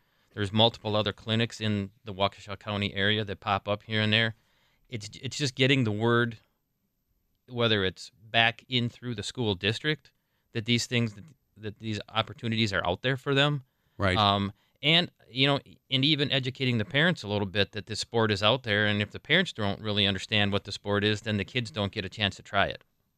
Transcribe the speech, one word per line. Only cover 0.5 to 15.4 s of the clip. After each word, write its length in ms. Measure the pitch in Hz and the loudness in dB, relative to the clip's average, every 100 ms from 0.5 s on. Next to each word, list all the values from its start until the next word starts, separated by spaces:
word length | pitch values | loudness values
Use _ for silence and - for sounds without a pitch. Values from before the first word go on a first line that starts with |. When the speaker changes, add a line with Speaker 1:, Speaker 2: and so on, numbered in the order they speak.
Speaker 1:
multiple 440 | 110 117 - 107 107 | 4 2 2 -2 0
other 160 | 104 | -2
clinics 480 | - 113 113 117 - | -4 -2 -2 -2 -2
in 300 | 110 101 98 - | -2 -2 -4 -10
the 80 | 107 | -14
Waukesha 460 | 92 98 - 104 98 | -2 -2 -2 -12 -12
County 360 | 110 104 101 | -6 -4 -2
area 300 | 98 101 107 | 0 2 0
that 160 | 101 92 | -2 -6
pop 280 | 107 98 - | -2 0 0
up 140 | 104 | -6
here 180 | - 107 | -2 0
and 120 | 107 | 2
there. 220 | 107 113 - _ _ _ _ _ | 2 2 -4 _ _ _ _ _
It's, 220 | 113 104 - | -12 -12 -12
it's 140 | 127 - | -10 -4
just 180 | 139 | -4
getting 300 | - 131 139 | 2 4 4
the 80 | 113 | 2
word, 460 | 104 117 117 120 113 _ _ _ _ _ _ _ _ _ _ - | 0 2 2 0 -6 _ _ _ _ _ _ _ _ _ _ -10
whether 360 | 120 117 107 | -2 2 2
it's 260 | 92 - - _ 110 | 2 -2 -14 _ -2
back 340 | 117 113 - - | 2 2 0 -4
in 200 | 127 117 | -2 -2
through 260 | - 123 | -6 -8
the 80 | 107 | -8
school 320 | - - 110 | -8 -2 0
district, 560 | 90 98 110 151 151 _ _ _ _ _ | 0 0 0 -2 -4 _ _ _ _ _
that 120 | 117 | -6
these 220 | 110 117 - | 0 0 2
things, 280 | 120 117 | -2 -2
that, 100 | 104 80 _ _ - | -6 -20 _ _ -14
that 200 | 107 - | -12 -10
these 200 | 110 104 - | -8 -6 -4
opportunities 580 | 110 110 - 117 113 107 | -4 -4 -6 -4 0 0
are 140 | 92 87 | 0 0
out 160 | 92 | -2
there 140 | 127 131 | -2 -4
for 180 | 143 | 0
them. 300 | 139 147 143 - _ _ - | 2 2 0 -8 _ _ -2
Speaker 2:
Right. 180 | 98 107 | 0 2
Speaker 1:
Um, 360 | 101 101 98 - _ _ | 2 2 -2 -6 _ _
and, 280 | 143 165 175 _ _ | 2 2 0 _ _
you 160 | 123 | 0